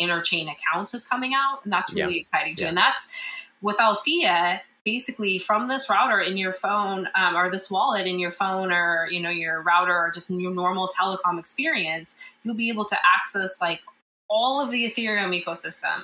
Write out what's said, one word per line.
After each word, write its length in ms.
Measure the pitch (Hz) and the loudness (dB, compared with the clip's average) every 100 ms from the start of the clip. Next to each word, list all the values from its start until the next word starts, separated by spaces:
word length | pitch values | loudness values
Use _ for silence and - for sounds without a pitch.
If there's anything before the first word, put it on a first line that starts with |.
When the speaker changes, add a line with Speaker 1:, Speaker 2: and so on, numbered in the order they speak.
Speaker 1:
interchain 480 | 175 170 165 170 156 | 0 0 0 -2 -4
accounts 460 | 147 160 170 208 | -4 -2 -2 -2
is 100 | 240 | -6
coming 300 | - 247 254 | -4 -4 0
out. 300 | 269 277 285 | 0 0 -2
And 80 | 208 | -2
that's 200 | 180 - | -2 0
Speaker 2:
Yeah. 120 | - | -2
Speaker 1:
really 160 | 170 170 | -2 -2
exciting 340 | - 160 160 | -2 -2 -2
too. 80 | 165 | -4
Speaker 2:
Yeah. 60 | 160 | -2
Speaker 1:
And 100 | 175 | 4
that's 320 | 240 - - - - - - _ | 4 2 -4 -8 -8 -10 -14 _
with 200 | 202 208 | -2 4
Althea, 840 | 226 208 285 339 214 175 175 185 - _ | 4 4 0 2 4 4 2 0 -6 _
basically 540 | 214 240 254 - 202 185 | -4 -2 -4 -2 -2 0
from 300 | - 214 247 | 0 0 2
this 200 | 262 - | 0 2
router 320 | 196 240 202 | 4 4 4
in 160 | 165 190 | 2 0
your 160 | 190 | -2
phone, 560 | 185 196 208 196 190 180 | -2 0 0 0 -2 -2
um, 220 | 190 185 170 | 2 2 2
or 140 | 180 | 2
this 200 | 190 - | 0 0
wallet 360 | 190 220 208 190 | 2 2 2 0
in 120 | 180 | 0
your 120 | 175 | -2
phone, 400 | 175 190 190 190 | -2 -2 0 2
or, 380 | 175 170 165 165 | 2 2 0 0
you 80 | 175 | -2
know, 120 | 170 | -2
your 320 | 170 165 160 | -2 -2 -2
router, 340 | 170 175 180 175 | 4 4 4 2
or 140 | 170 | 0
just 160 | 175 - | -2 -4
in 100 | 180 | -2
your 120 | 180 | -2
normal 360 | 180 180 190 185 | 0 0 0 0
telecom 500 | 185 190 185 180 170 | 0 0 0 -2 -2
experience, 800 | - - 311 277 160 160 165 - - - | -4 -2 -2 0 -2 -4 -8 -12 -16 -10
you'll 120 | 220 | -6
be 140 | 226 233 | -2 -2
able 160 | 214 | -2
to 120 | 202 - 180 190 | -2 2 4 4
access, 460 | - 196 190 - | 2 -2 -2 0
like, 180 | 170 165 - - _ _ - | -2 -2 -8 -20 _ _ -2
all 300 | 214 247 277 | 0 2 0
of 120 | 254 | 0
the 180 | 240 233 | -2 -2
Ethereum 480 | 226 226 208 190 180 | -2 -2 0 0 -2
ecosystem 640 | 175 170 160 - 160 160 | -4 -6 -6 -4 -4 -4